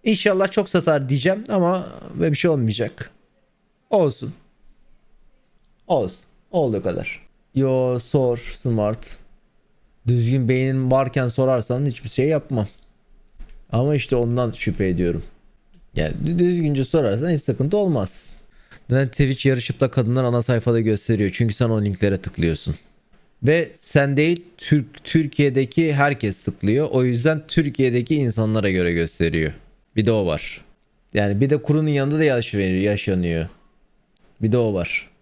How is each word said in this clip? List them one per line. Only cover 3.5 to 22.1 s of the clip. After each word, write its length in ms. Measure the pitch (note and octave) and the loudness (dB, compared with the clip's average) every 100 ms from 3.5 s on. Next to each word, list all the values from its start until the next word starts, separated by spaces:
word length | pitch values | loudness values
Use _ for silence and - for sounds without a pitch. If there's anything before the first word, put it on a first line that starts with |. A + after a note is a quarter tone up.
| _ _ _ _ | _ _ _ _
Olsun. 440 | G#3 D#3 - A#2 - _ _ - _ _ _ _ _ - _ _ _ _ _ - | 2 2 0 -12 -14 _ _ -20 _ _ _ _ _ -20 _ _ _ _ _ -2
Olsun. 320 | D#3 C#3+ - _ _ _ | 0 0 -6 _ _ _
Olduğu 320 | F3 C3+ G#2 | -2 0 0
kadar. 440 | F#2 F2 - - - _ _ | -2 -4 -6 -12 -18 _ _
Yo, 440 | C3 C3+ C3 B2+ B2 | -2 0 2 0 -2
sor 560 | - C#3+ B2+ A#2+ - - | 0 0 2 -2 -6 -8
Smart. 600 | B2+ A2+ G#2 A2+ - - - - _ _ _ _ _ _ A#2+ | -2 0 0 -2 -12 -20 -20 -20 _ _ _ _ _ _ 0
Düzgün 420 | A#2+ A#2 C3+ A#2+ | 2 2 2 2
beynin 420 | B2+ C3 C3 C3 | 2 2 0 2
varken 360 | C3 C3 C#3 B2 | 2 2 0 -2
sorarsan 580 | B2 C3 B2+ - B2 | 2 2 2 0 -2
hiçbir 240 | C#3+ A2+ A2+ | -2 -4 -6
şey 180 | - C#3 | -2 0
yapmam. 400 | D#3 - B2 G2+ - _ _ _ - _ - - - - | 0 -2 -4 -4 -8 _ _ _ -20 _ -20 -20 -20 -4
Ama 240 | A2+ C#3 | 0 2
işte 200 | D3 - | 0 0
ondan 360 | B2 A#2+ B2 A#2+ | 0 0 0 -2
şüphe 360 | - - F2+ F#2+ | -4 -6 -2 0
ediyorum. 360 | F2 F2 E2 - - _ _ _ - - | 0 0 -2 -8 -20 _ _ _ -20 -10
Yani 180 | - D#2 - | -4 -2 -2
dü-, 140 | D3+ E3+ | -2 0
düzgünce 460 | F3 F3 D3+ C#3 | 2 2 0 0
sorarsan 440 | B2+ E3 B2 G#2 B2+ | 0 2 2 0 0
hiç 140 | D3 | -2
sıkıntı 340 | - A2+ C#3+ G#3 | -2 -2 0 2
olmaz. 560 | G3 C3+ F#2 - - - - - _ - - | 2 0 -2 -10 -20 -20 -20 -20 _ -20 -2
Neden 180 | B2+ C3+ | 0 0
Twitch 380 | - C#3 C3+ | 0 0 2
yarı 160 | C3+ C3 | 0 0
çıplak 320 | - - B2+ | -2 -2 0
kadınlar 300 | - A2+ B2+ | 0 0 0
ana 180 | B2+ A#2+ | 2 0
sayfada 380 | A#2 A#2 B2 A#2 | 0 0 2 2
gösteriyor? 520 | A2 G#2 - G#2+ G2+ | 2 0 0 2 2
Çünkü 200 | - A#2 | 0 -2
sen 160 | - A#2 | 0 0
o 120 | A2 | 2
linklere 360 | G#2 F#2+ G2+ | 0 0 0